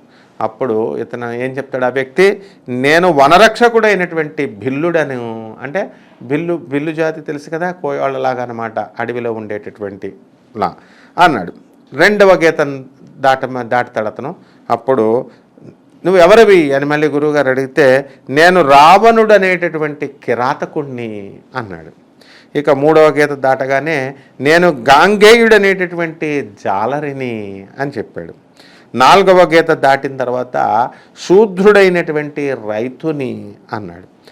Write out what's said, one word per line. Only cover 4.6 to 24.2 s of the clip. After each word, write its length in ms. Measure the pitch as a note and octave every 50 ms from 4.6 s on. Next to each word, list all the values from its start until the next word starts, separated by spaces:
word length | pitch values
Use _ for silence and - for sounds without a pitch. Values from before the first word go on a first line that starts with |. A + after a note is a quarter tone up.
| G#2+ C3 C3+ C#3+ D#3+ F3 E3 D#3+ D3 C#3 C3 B2 A#2 A2+ A2+ A2+ A2 A2 G#2+ -
అంటే 300 | A#2+ C#3 D3 F#3+ A3+ B3+ - _ _ _ _ _
బిల్లు, 320 | - A#2+ C#3+ D#3 E3+ E3+ F3 D3+ A#2+ A#2+
బిల్లు 220 | C3+ C#3+ D3+ E3
జాతి 300 | D#3 D#3+ D#3+ D#3+ D#3 D#3+
తెలుసు 280 | D3 - D3 C#3+ D3 -
కదా, 220 | E3 D#3+ F3 F3+
కోయవాళ్ళలాగా 720 | F3 F3+ - C#3+ C#3 C#3+ C#3 C3+ C3+ C3 C3 C3 B2+ B2 B2
అనమాట, 360 | A#2+ A#2 A2+ A2+ A2 A2 A2
అడవిలో 540 | G#2 - - - A#2 A#2 A#2+ B2 A#2 A#2 A2+
ఉండేటటువంటి 840 | A2+ A2 G2+ G#2+ G2+ - G2+ F#2+ - G#2 G2 G2+ F#2+ G2+ G2 - - _ _ _ _ _ _ _
లా 180 | A2 F#2+ E2+ D2+ - _ _ _ _ _ _ _
అన్నాడు. 360 | - F3 F3 C#3 G#2 F2 - - - _ _ _ _ _ _ -
రెండవ 400 | C3+ E3+ G3+ G#3 G3+ G3+ F#3+ F3+
గీతను 520 | D#3+ E3 E3 D#3+ E3 D3 C#3+ C#3 C3+ B2+ - _ _ - - _
దాట, 280 | - C3 C3+ C3 C3 C#3
దాటుతాడు 600 | B2 B2+ B2 A#2+ A2 B2 B2 A#2 A#2+ - A#2 G#2+
అతను. 280 | G#2 G#2 - A#2 D3 F3+ - _ _ _ _ _ -
అప్పుడు, 640 | A#2 A#2 - - C3 A#2+ A2 A2 A2+ B2+ C3 - _ _ _ _ _ _ - A#2 - _ _ _ _ _ -
"నువ్వు 160 | E3+ F#3+ F#3
ఎవరివి?" 520 | E3+ F3+ G#3+ A3+ A3 G3+ G3 F3 D3+ C#3 C#3
అని 120 | C#3 C#3+
మళ్ళీ 220 | C#3+ D3+ D3+ D#3
గురువుగారు 420 | D3 C#3 D3 D3 D3+ D3 D3 C3+ C3
అడిగితే, 600 | B2+ C3 C3+ C3 C3 E3 C#3+ C3 C3 C3+ C3+ - - _ _ -
"నేను 320 | C3 D3 E3 F3+ F#3 F3+
రావణుడు 720 | D3+ C3+ C#3 C#3 D3 E3 F#3 G3+ A3 A#3 A3+ A3+ A3 G#3+ G#3+
అనేటటువంటి 720 | F#3+ F#3+ F#3 F#3 E3+ F3 E3 D#3+ D#3 D#3 D3+ D3 D3 D3 C3 - _ -
కిరాతకుణ్ణి" 1120 | C3 A#2+ A2+ B2 C3 D3+ - F3 E3+ - E3 D3 C#3 B2+ A#2+ A#2 A2 G#2+ G#2 G2 G2 G2 - _ _ -
అన్నాడు. 520 | B2+ A#2 G2+ F2 D#2+ D#2+ D#2+ _ _ _ _ _ _ _ _ _ - _ _ -
ఇక 140 | D3 C#3+ E3
మూడవ 320 | C#3 C#3 C#3+ D#3 D#3+ D#3
గీత 280 | D#3 D3+ C3+ C#3+ D3 C#3+
దాటగానే, 840 | C#3+ C3 C3 C3 C3+ C3 C3+ C3 C3+ C3+ C#3+ D#3+ D#3+ C#3 C3 C3 C3+ -